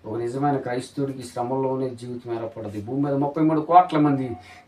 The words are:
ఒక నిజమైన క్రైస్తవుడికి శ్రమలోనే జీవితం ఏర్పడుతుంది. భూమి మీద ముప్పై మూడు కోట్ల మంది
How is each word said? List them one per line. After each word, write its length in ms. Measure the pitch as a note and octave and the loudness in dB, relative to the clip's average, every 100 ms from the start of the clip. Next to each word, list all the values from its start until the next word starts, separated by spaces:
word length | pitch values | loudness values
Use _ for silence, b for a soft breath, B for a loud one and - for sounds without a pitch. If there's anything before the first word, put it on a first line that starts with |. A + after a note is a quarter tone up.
| A2 | -6
ఒక 120 | A2+ | -6
నిజమైన 400 | A#2+ C3+ C#3+ C3+ | -4 0 0 0
క్రైస్తవుడికి 680 | B2 B2+ - - C3+ C3 | -2 -4 -6 -4 -4 -4
శ్రమలోనే 640 | A#2+ B2 B2 C3+ C3 C3 C3 | -10 -6 -4 -2 0 -2 -4
జీవితం 440 | A#2 B2 A#2+ A#2+ | -6 -10 -10 -6
ఏర్పడుతుంది. 480 | A#2 A2+ - G#2 G#2 | -6 -6 -8 -8 -8
భూమి 200 | G#2 C3+ | -4 -2
మీద 100 | C#3+ | 0
ముప్పై 300 | C#3 C#3+ D#3+ | 2 0 2
మూడు 180 | D#3 D#3 | 2 2
కోట్ల 360 | D3+ F3 F3+ D#3 | 6 6 6 4
మంది 400 | D3 C3+ B2+ A2+ b b | 4 2 -2 -8 b b